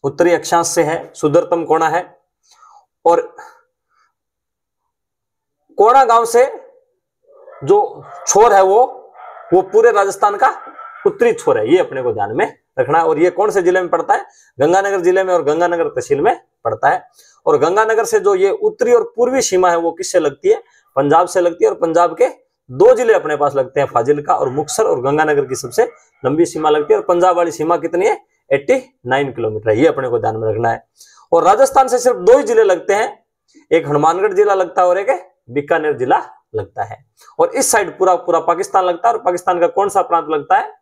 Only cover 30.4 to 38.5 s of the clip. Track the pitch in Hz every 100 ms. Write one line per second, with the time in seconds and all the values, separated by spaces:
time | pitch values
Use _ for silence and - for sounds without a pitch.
30.4 | 110 107 117 113 _ _ - _ _ 170
31.4 | 165 214 269 - 254 240 254 202 180 262
32.4 | 220 226 208 175 - 202 233 - _ _
33.4 | _ _ _ 160 139 147 156 175 208 185
34.4 | 208 190 175 170 180 180 196 370 - _
35.4 | _ 131 143 165 151 127 127 175 - -
36.4 | _ 107 95 - 101 101 _ _ - -
37.4 | 170 - - 226 180 - 190 175 175 170
38.4 | 160